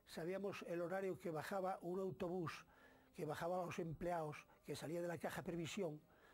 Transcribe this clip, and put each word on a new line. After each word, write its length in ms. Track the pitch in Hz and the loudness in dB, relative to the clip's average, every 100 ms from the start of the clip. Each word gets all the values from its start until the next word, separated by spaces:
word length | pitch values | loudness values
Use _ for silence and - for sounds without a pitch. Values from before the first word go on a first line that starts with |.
| - | -10
sabíamos 580 | - 165 190 196 - - | -4 0 0 0 -2 -2
el 140 | 175 | 0
horario 380 | 170 190 190 170 | 2 2 2 0
que 100 | 185 | 0
bajaba 480 | 156 139 202 185 190 | 0 0 2 2 0
un 180 | 175 185 | 0 0
autobús 680 | 190 143 180 185 160 - - - - - - | 0 0 0 0 0 -4 -12 -20 -20 -20 -18
que 120 | - 156 | -4 -2
bajaba 360 | 151 170 185 | 0 2 2
a 40 | 170 | 2
los 120 | 175 | 0
empleados, 600 | 165 147 175 175 156 143 - - - | -2 0 2 2 2 -2 -10 -16 -6
que 100 | 147 | -4
salía 260 | 143 170 | -2 0
de 60 | 175 | 0
la 100 | 170 | 0
caja 260 | 190 - | 0 0
previsión 560 | 160 170 165 - 175 151 - - - | 0 0 0 0 0 -2 -10 -20 -20